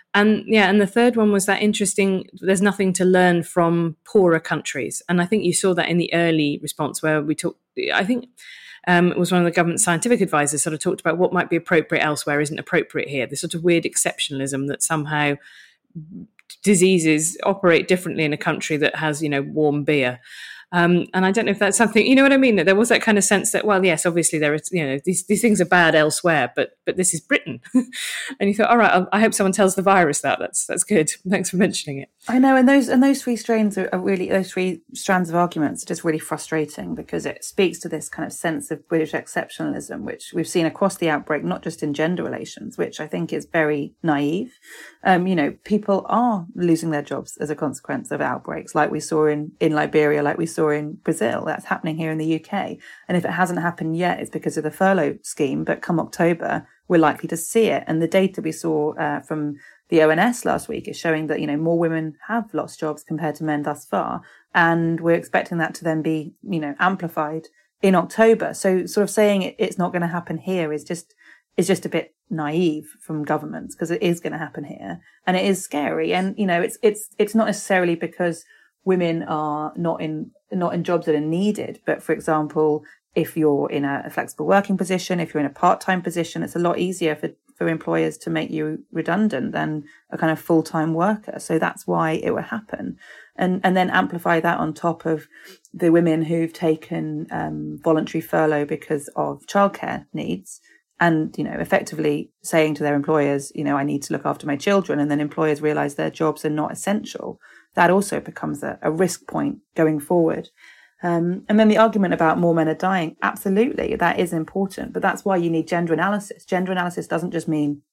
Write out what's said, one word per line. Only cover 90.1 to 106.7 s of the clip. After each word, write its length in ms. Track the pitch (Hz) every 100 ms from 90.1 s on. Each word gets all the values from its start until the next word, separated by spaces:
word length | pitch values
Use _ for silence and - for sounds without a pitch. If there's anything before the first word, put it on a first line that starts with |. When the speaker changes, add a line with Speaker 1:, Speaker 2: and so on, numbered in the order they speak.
Speaker 2:
a 80 | -
kind 140 | 160
of 60 | 160
full-time 560 | - 165 156 165 160
worker. 440 | 160 190 214 - -
So 200 | - 160
that's 280 | 180 - -
why 260 | 170 160
it 200 | 160 -
would 120 | -
happen. 520 | - 226 - - - - - - -
And, 260 | - 185 185
and 120 | 185 185
then 140 | 180
amplify 500 | 180 190 175 175 165
that 180 | 170 -
on 140 | 156
top 340 | 147 170 165 170
of 200 | 156 - - - - _
the 180 | - 170
women 320 | 170 170 160
who've 300 | 156 170 160
taken, 720 | - 165 156 - 165 156 151 -
um, 480 | - 156 151 151 151
voluntary 400 | 170 156 156 165
furlough 440 | - 170 156 147 147
because 420 | 151 - 151 - 151
of 300 | 147 143 -
childcare 600 | 202 196 196 - - -
needs 480 | 156 - 185 - - _ _ _ -
and, 360 | 170 160 156 -
you 80 |
know, 120 | 151 -
effectively 720 | - 190 - 156 156 147 - _
saying 320 | - 165 156
to 80 | 147
their 120 | 147
employers, 580 | 147 147 156 143 143 139
you 100 | -
know, 120 | 147 143
"I 80 |
need 180 | 147 143
to 100 | -
look 100 | 151
after 220 | - 147 151
my 100 | 143
children." 420 | - 196 185 147
And 120 | 147
then 100 | 147
employers 400 | 147 151 156 147
realize 340 | 151 151 147
their 160 | 143 156
jobs 320 | - 160 151 156
are 40 |
not 220 | 151 147